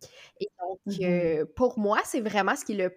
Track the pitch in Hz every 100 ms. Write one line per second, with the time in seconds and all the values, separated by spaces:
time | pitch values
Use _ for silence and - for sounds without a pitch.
0 | - - - - 190 - 180 190 202 190
1 | 180 175 165 156 151 - 247 220 202 220
2 | 403 294 214 202 196 277 - 202 180